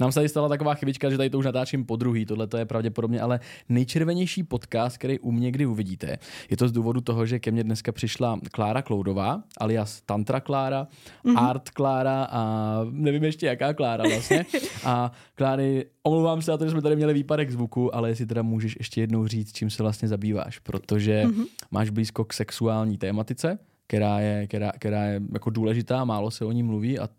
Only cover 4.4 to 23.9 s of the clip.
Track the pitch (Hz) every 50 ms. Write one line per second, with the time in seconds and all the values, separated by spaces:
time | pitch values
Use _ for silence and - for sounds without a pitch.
4.4 | 170 - 123 - - - - 113 117 123 120 - - 131 135 - - 120 117 117
5.4 | 123 123 127 139 143 123 110 110 101 92 92 - - 67 - - - - - -
6.4 | - - 101 - 123 123 113 120 113 117 123 127 120 120 113 113 113 113 123 117
7.4 | - 113 113 117 110 110 113 - - 120 107 - 120 107 - - 127 117 110 -
8.4 | - - - 117 107 107 113 135 139 - 110 101 92 98 95 98 95 113 160 214
9.4 | - _ - - 110 110 113 110 104 104 - - _ - 104 107 101 - 127 135
10.4 | - - 139 135 135 135 135 135 143 - - - - - - - - 247 240 -
11.4 | 123 127 127 135 - - - - 139 135 131 131 131 135 135 135 131 - - 113
12.4 | 113 110 110 110 107 107 110 110 113 117 131 147 151 143 143 151 151 156 156 160
13.4 | 170 139 120 - 135 147 151 151 135 117 113 - - 320 - 117 120 - 381 165
14.4 | 180 - - 262 269 381 - - - 127 123 120 123 120 - - - _ _ -
15.4 | 135 135 135 139 135 135 135 131 127 - _ _ - 151 156 165 160 165 160 160
16.4 | 156 170 156 147 160 156 160 156 147 151 151 151 151 151 147 143 135 147 151 151
17.4 | 147 131 123 120 120 110 - 123 123 123 - 120 117 117 113 117 117 110 113 117
18.4 | 113 113 110 107 110 107 113 - 113 - - 113 113 110 113 110 110 107 113 110
19.4 | 104 - - - 113 104 - - 107 107 107 - 117 107 107 98 107 107 104 95
20.4 | - - - - - - 95 95 - - 104 104 104 107 107 107 110 117 104 110
21.4 | - - - - - - - 104 110 107 104 113 110 107 - - 110 - - -
22.4 | 110 - - - 117 113 110 110 110 110 101 - 98 95 104 107 107 - 123 -
23.4 | - 165 214 - - _ _ _ _ -